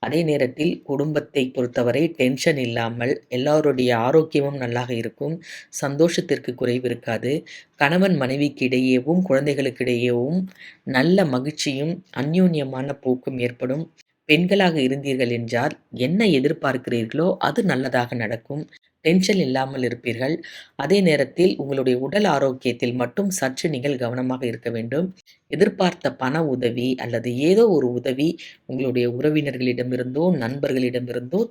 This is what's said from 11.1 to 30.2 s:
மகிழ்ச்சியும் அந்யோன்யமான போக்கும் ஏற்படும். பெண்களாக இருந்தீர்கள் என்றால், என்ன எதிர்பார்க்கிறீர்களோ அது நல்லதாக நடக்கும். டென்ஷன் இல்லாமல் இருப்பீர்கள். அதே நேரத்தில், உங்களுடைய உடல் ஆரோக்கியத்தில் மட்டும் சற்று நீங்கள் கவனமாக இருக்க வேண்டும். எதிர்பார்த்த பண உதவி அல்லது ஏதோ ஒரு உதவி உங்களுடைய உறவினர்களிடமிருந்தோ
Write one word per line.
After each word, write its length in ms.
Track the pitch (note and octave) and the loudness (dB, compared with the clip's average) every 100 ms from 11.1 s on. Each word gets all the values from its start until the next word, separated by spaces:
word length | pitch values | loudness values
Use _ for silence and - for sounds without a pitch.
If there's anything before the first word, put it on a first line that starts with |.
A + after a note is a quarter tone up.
| F#3 | 4
மகிழ்ச்சியும் 800 | F3 B2+ C3 D3+ - C3+ D3 F3+ - - | 4 0 -4 -6 -4 -4 -4 -6 -10 -6
அந்யோன்யமான 840 | C#3 E3+ F#3 D#3+ C3+ C3 C#3 C#3 | -2 4 2 2 -4 -6 -6 -6
போக்கும் 380 | C3 B2+ - C3 | -2 -2 -2 -4
ஏற்படும். 460 | A#2+ A#2+ B2+ C#3 D#3+ _ _ _ _ | -4 -4 -4 -4 -6 _ _ _ _
பெண்களாக 480 | D3+ F3+ G3 F#3 D#3+ | 4 4 4 4 4
இருந்தீர்கள் 500 | B2+ C#3 C#3 B2+ B2 | 0 0 -2 -2 0
என்றால், 440 | A#2+ A#2 A#2 C#3 - _ | -2 -2 -2 -2 -4 _
என்ன 360 | A#2 - F3+ A3 | -4 -2 2 4
எதிர்பார்க்கிறீர்களோ 1120 | D3 C#3 D#3+ C#3+ B2+ - A#2 A2+ C#3 E3+ F#3 | 4 2 0 -2 -2 -2 -2 -2 0 0 2
அது 240 | - D3 | 0 0
நல்லதாக 540 | G3+ C3 C3+ B2+ A#2+ B2 | 0 0 0 -2 -2 -4
நடக்கும். 480 | A2 A2+ _ C#3+ D3 - _ _ | -4 -6 _ -10 -10 -16 _ _
டென்ஷன் 320 | D#3 F3+ F#3 G3 | 2 4 4 2
இல்லாமல் 460 | C#3+ C3 C3+ C3+ | 2 0 -2 -2
இருப்பீர்கள். 520 | B2 A#2 A#2+ A2+ C3 - - - - _ | -2 -2 -6 -2 -2 -4 -8 -20 -20 _
அதே 240 | C#3+ G3+ | 2 4
நேரத்தில், 560 | F#3 D3 C3 - F#3 - | 4 4 0 2 2 2
உங்களுடைய 420 | C#3 C3+ C3 B2 | -4 0 2 2
உடல் 260 | C3 F#3 | 0 0
ஆரோக்கியத்தில் 720 | G#3 C#3+ C3+ B2+ B2+ A#2+ B2 | 2 2 2 0 -2 -2 -2
மட்டும் 360 | B2 B2 - G3 | -2 -4 -2 -2
சற்று 380 | F#3+ C3+ C3 F3 | -2 -4 -2 -4
நீங்கள் 280 | C#3+ C#3 C3+ | -2 -4 -4
கவனமாக 500 | A#2+ B2 B2+ B2+ B2+ | -4 -4 -4 -2 -4
இருக்க 240 | A#2+ - | -6 -6
வேண்டும். 380 | A#2 A#2 C3+ F#3 - _ _ _ | -6 -4 -4 -4 -6 _ _ _
எதிர்பார்த்த 640 | C#3+ G#3 - F3+ - C3 | 2 2 4 0 0 -4
பண 300 | B2+ B2+ D3+ D#3+ | -2 -4 -2 -2
உதவி 480 | B2+ B2 B2 B2 | 0 -2 -2 -2
அல்லது 420 | C3 C3 A#2 A2+ A#2+ | -2 -4 -4 -4 0
ஏதோ 320 | D3 G3 A#3 | 2 6 6
ஒரு 240 | E3 B2+ | 4 2
உதவி 360 | B2 B2+ C3 D3+ E3+ - - _ | -2 -4 0 -2 -2 -12 -20 _
உங்களுடைய 440 | C3 B2 B2 A#2+ | -4 -2 0 0
உறவினர்களிடமிருந்தோ 1120 | A#2+ D3 D3+ C#3+ B2+ B2+ B2 B2 B2 B2 C3 | 0 0 0 -2 -2 -2 -2 -2 -4 -4 0